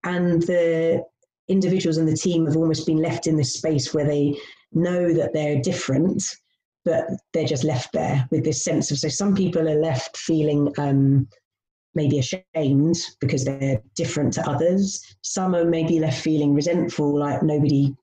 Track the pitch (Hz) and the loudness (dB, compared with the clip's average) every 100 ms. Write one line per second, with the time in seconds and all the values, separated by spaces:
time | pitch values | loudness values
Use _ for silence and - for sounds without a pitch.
0 | 180 180 175 170 170 175 165 165 165 165 | -4 -2 0 0 2 2 2 2 0 0
1 | - _ _ _ _ 190 185 185 170 160 | -4 _ _ _ _ 0 2 0 0 0
2 | 160 156 185 170 160 156 160 156 - 156 | 0 0 0 0 2 2 0 0 0 0
3 | 165 170 - 160 131 - 160 151 127 156 | 0 -2 0 0 0 -2 -2 -2 0 -2
4 | 147 147 143 143 - - _ 160 170 180 | 0 2 0 -2 -10 -20 _ -2 0 0
5 | 175 160 123 156 151 147 131 185 - 135 | 2 2 0 -2 0 0 -2 -4 -2 0
6 | 170 - - - _ _ _ _ - 165 | 0 0 -6 -10 _ _ _ _ -2 -2
7 | - 190 _ 170 147 143 151 127 - - | -2 -8 _ -4 -2 0 -2 -2 -4 -4
8 | - 139 127 156 131 151 - - - 143 | -2 -2 0 0 0 -2 -2 -2 -2 -2
9 | 156 - 202 196 185 165 160 151 160 131 | -4 -2 0 2 2 0 0 2 0 -2
10 | - - - 160 151 147 143 143 143 139 | -6 -12 -2 0 2 2 0 0 0 4
11 | 139 139 131 _ _ _ _ _ _ - | 4 4 0 _ _ _ _ _ _ -2
12 | 147 143 131 185 _ 160 147 139 156 170 | 0 0 0 -6 _ -4 2 2 2 0
13 | - - 131 135 127 135 139 131 - - | -4 -6 -2 -2 -2 -2 -2 -2 -4 -8
14 | 123 - 147 - 151 135 165 190 196 - | -4 -2 -2 -2 -4 0 2 2 0 -4
15 | - - - - 185 175 170 165 160 165 | -14 -16 -8 -4 0 2 2 0 0 0
16 | 156 - - 156 147 143 151 175 160 - | 0 -2 0 0 2 2 2 0 -2 -2
17 | 147 147 143 131 160 151 143 143 139 131 | 0 0 -2 0 0 2 2 2 0 -2